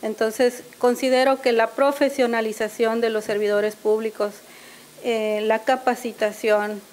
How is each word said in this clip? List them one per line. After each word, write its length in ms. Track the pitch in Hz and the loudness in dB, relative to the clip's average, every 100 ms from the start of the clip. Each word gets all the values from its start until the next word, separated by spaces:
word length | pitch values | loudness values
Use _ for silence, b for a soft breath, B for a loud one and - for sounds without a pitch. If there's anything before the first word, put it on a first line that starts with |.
Entonces, 600 | 220 214 220 214 247 247 - - | -8 -2 -2 2 0 0 -18 -2
considero 640 | 247 240 262 254 262 269 | 0 2 2 2 2 2
que 120 | 269 | 2
la 180 | 233 226 | 2 2
profesionalización 1300 | - 277 285 277 277 240 233 226 214 220 - 226 226 | 2 0 2 0 2 0 0 -2 -4 -6 0 0 2
de 80 | 233 | 0
los 160 | 220 | -2
servidores 500 | 214 208 208 208 208 | -2 -2 0 2 0
públicos, 600 | 214 214 220 220 214 208 202 - B B B B - | -2 0 0 0 -4 -6 -6 -20 B B B B -10
eh, 360 | 247 226 214 214 | -4 -2 -2 -2
la 160 | 214 220 | 0 0
capacitación 1200 | 220 254 - 240 240 220 214 208 220 208 208 214 196 | 2 0 0 -2 -4 -2 -4 -2 2 2 2 -6 -12